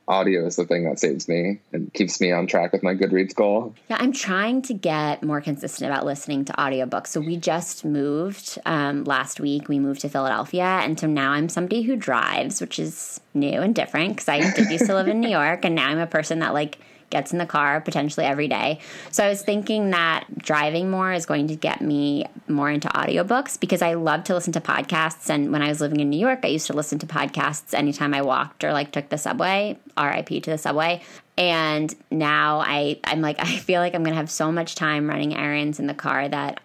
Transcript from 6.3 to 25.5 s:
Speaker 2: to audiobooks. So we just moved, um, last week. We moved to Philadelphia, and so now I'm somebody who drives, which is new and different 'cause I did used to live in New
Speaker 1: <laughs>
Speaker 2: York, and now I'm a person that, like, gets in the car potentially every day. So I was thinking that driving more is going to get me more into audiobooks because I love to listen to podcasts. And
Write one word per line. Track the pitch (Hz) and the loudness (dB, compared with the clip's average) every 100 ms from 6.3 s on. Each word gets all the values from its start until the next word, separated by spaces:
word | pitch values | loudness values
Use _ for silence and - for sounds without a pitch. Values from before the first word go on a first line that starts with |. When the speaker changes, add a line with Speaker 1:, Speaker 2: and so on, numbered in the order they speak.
| 139 139 | -4 -2
Speaker 2:
to | |
audiobooks. | - 139 131 123 - - | -2 0 0 -2 -4 -4
So | 165 | -4
we | 156 170 | -2 -2
just | 165 165 175 - 156 | 0 0 -2 -6 -2
moved, | 147 143 147 185 202 - - 165 | 0 0 0 -2 -6 -10 -6 -2
um, | 160 143 143 | 0 0 -2
last | 139 131 135 - | 0 0 -2 -2
week. | 147 143 143 | 0 0 0
We | 139 | 0
moved | 139 139 | 0 -2
to | 147 | -2
Philadelphia, | 143 135 107 143 175 | -2 0 0 -2 0
and | 185 185 120 160 | 2 2 0 0
so | 156 | 0
now | 147 135 | 2 2
I'm | 143 165 | 2 0
somebody | 175 180 226 | -2 0 0
who | 226 247 | 0 0
drives, | 170 120 - 92 127 202 | 0 2 2 0 -2 -4
which | 180 - | -6 -4
is | 160 - - - - 143 | -6 -6 -12 -14 -4 0
new | 143 - | 0 2
and | 190 202 | 2 2
different | - 147 185 220 | 0 0 0 -2
'cause | - | 0
I | 147 180 | 2 2
did | - 214 | 2 2
used | 165 202 | 2 2
to | 190 | 2
live | 190 | 2
in | 214 | 2
New | 233 | 2
Speaker 1:
<laughs> | 170 | 2
Speaker 2:
York, | 147 175 | 2 2
and | 180 165 | 2 2
now | 135 | 2
I'm | 160 | 0
a | 165 | 0
person | 156 156 165 | 0 0 -2
that, | 135 139 | 0 0
like, | 156 - - - - | -2 -6 -20 -20 -4
gets | 143 143 | -4 -2
in | 175 | -2
the | 170 | 0
car | 151 143 151 | 2 2 2
potentially | 156 151 147 - 139 | 0 -2 -2 0 0
every | 139 147 | 0 0
day. | 113 127 160 - - - | 0 -2 -4 -10 -16 -4
So | - | 2
I | 202 | 2
was | 202 | 2
thinking | - 208 196 214 196 | 0 -2 0 0 2
that | 175 165 156 - - | 2 2 0 -4 -8
driving | - 151 151 165 190 | 0 2 2 0 0
more | 185 185 | 0 0
is | 180 165 | -2 0
going | 151 151 | 0 0
to | 156 | -2
get | 151 - | -2 -2
me | 151 143 143 143 - - - | 0 0 0 0 -4 -8 -2
more | 147 147 | 0 2
into | 147 147 | 0 -2
audiobooks | - - 165 185 247 269 - | -2 0 0 2 0 0 -4
because | 180 180 | 0 2
I | 170 | 2
love | 170 160 156 170 | 2 2 0 0
to | |
listen | 180 175 | -2 0
to | 165 | -2
podcasts. | 156 135 - 165 160 - - | 0 0 2 0 0 -2 -2
And | 151 143 | 0 2